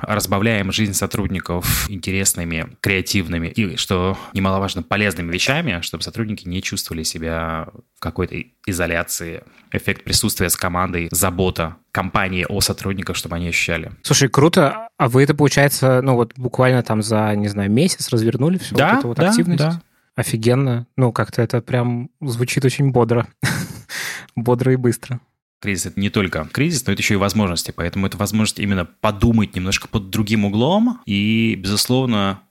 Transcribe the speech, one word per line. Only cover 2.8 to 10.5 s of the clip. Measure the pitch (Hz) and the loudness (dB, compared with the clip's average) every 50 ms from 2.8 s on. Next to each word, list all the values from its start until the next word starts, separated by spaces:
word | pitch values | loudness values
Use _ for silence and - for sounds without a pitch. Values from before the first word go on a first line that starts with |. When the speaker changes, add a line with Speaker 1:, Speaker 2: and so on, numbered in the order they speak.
| - | 0
Speaker 1:
креативными | 107 98 92 90 - - 101 90 82 87 85 82 | 0 2 0 0 0 0 -2 0 -2 -2 -4 -4
и, | 85 - - 110 92 80 | -4 -2 -2 -2 -2 -2
что | - - - 101 90 90 92 95 - - - - | -4 -2 0 0 0 0 0 -2 -4 -6 -8 -4
немаловажно, | 98 95 95 95 95 98 95 - 92 82 | -2 0 0 0 0 -2 -2 -4 -6 -6
полезными | - 101 101 107 104 87 - 87 85 85 | -4 -2 0 0 0 -2 -2 -4 -4 -4
вещами, | 90 - - 135 156 175 147 92 87 | -2 -2 0 -2 -2 -2 -2 -4 -4
чтобы | 85 - - 85 - | -6 -8 -8 -8 -10
сотрудники | - - 113 113 107 107 - - | -8 -6 -6 -6 -6 -6 -8 -8
не | 87 87 95 | -6 -6 -6
чувствовали | - - - 95 - - 82 82 78 | -6 -6 -6 -6 -6 -6 -6 -6 -6
себя | - - 82 80 82 82 82 82 82 82 80 80 80 - - - _ _ | -6 -6 -6 -6 -4 -4 -4 -4 -4 -4 -6 -8 -10 -14 -18 -20 _ _
в | _ | _
какой-то | - 110 - - 90 - - - - - _ _ _ | -10 -6 -4 -4 -4 -4 -4 -8 -12 -12 _ _ _
изоляции. | - 95 87 87 82 82 82 87 - - - 90 82 82 - - - _ _ _ - | -6 -4 -2 -2 0 0 -2 -2 -4 -6 -8 -8 -10 -12 -14 -16 -18 _ _ _ -6
Эффект | - 104 - - 98 - - | -6 -4 -2 -2 -4 -4 -2
присутствия | - 101 - - 107 - - 98 87 | -2 0 0 0 0 0 0 0 0